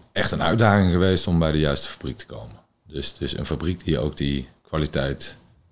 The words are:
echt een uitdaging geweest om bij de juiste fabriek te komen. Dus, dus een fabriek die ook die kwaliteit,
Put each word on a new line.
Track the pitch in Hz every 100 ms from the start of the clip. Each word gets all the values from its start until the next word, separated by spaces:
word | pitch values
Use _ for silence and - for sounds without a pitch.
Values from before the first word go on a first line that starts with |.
| -
echt | 98 -
een | 95
uitdaging | 82 113 113 101 92
geweest | 87 92 92 -
om | 85
bij | 80
de | 76
juiste | 73 69 -
fabriek | - 67 -
te | -
komen. | 58 57 - _ _ -
Dus, | 71 67
dus | - 69 -
een | -
fabriek | 76 82 90 -
die | 73
ook | 73 -
die | 71 69 64 _ _
kwaliteit, | 78 73 71 67 69 - - _ _ _